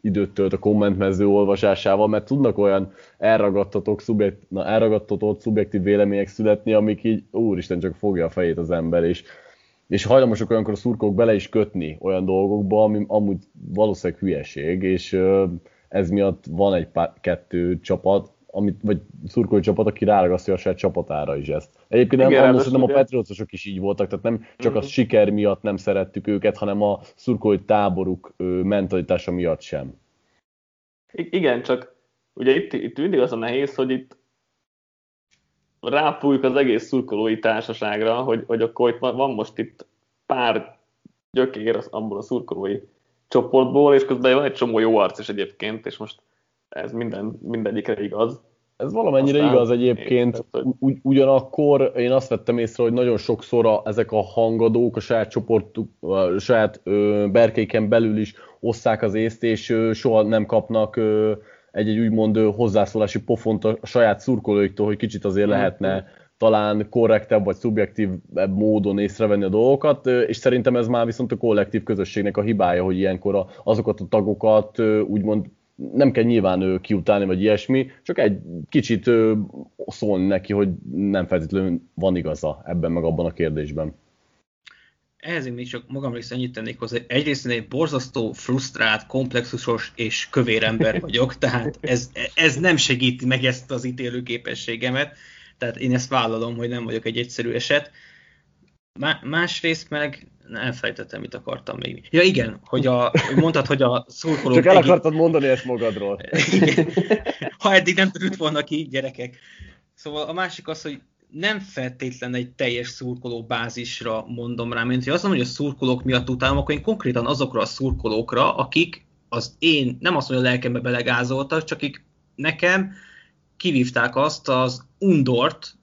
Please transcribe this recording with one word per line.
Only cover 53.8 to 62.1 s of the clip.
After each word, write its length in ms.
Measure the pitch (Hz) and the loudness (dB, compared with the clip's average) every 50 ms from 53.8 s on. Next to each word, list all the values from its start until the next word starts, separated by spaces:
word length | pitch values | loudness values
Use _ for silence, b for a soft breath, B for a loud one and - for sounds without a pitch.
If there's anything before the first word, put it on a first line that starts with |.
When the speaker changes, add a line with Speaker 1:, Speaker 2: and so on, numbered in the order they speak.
| - | 0
Speaker 1:
ezek 280 | 107 107 113 113 - | -2 -2 -2 -2 0
a 100 | 110 107 | 0 -2
hangadók 760 | 98 - - 120 117 113 113 110 117 113 113 117 123 117 - | -2 0 0 0 2 2 2 2 2 2 4 2 2 0 -2
a 40 | 113 | -4
saját 300 | 101 - 120 113 107 - | -4 0 0 0 0 0
csoportuk, 600 | - 113 104 - 117 107 - - _ - 98 - _ _ | -4 -6 -2 2 0 0 0 -2 _ -8 -10 -10 _ _
a 380 | - 85 95 95 95 87 90 101 | -6 -2 0 2 2 2 0 -2
saját, 420 | 98 - 123 113 110 101 - - | 0 2 2 4 4 2 -2 -6
ö, 440 | _ 90 101 104 104 104 104 104 104 101 | _ -2 0 2 2 2 2 2 0 2
berkeiken 560 | 95 117 117 107 - 117 110 107 - 113 107 104 | 6 6 4 6 4 0 -2 0 0 -2 0 2
belül 300 | 120 117 117 110 107 107 | 2 2 4 2 0 0
is 160 | 107 104 B B B B B B | -2 -4 B B B B B B
osszák 420 | - 117 113 113 - 120 110 107 | -4 -4 -4 0 0 0 0 0
az 120 | - 107 95 | -2 -2 0
észt, 280 | 110 110 113 113 - | 0 -2 -2 -2 -2
és, 280 | - 117 113 107 - - | -2 0 0 -2 -2 -2
ö, 220 | 120 113 113 113 110 | 0 0 2 0 -2
soha 280 | 110 - 131 113 110 | 0 0 2 4 4
nem 240 | 107 107 113 110 104 | 4 4 2 0 0
kapnak, 500 | - 117 110 - - 113 110 107 107 - | 2 0 0 0 0 0 0 0 0 0
ö, 360 | 120 110 107 107 107 107 107 107 104 b b b b b b | 0 0 2 2 2 2 0 0 -4 b b b b b b
egy-egy 260 | - 98 107 107 107 110 | -4 -2 -2 0 0 0
úgymond, 380 | 117 110 | 0 2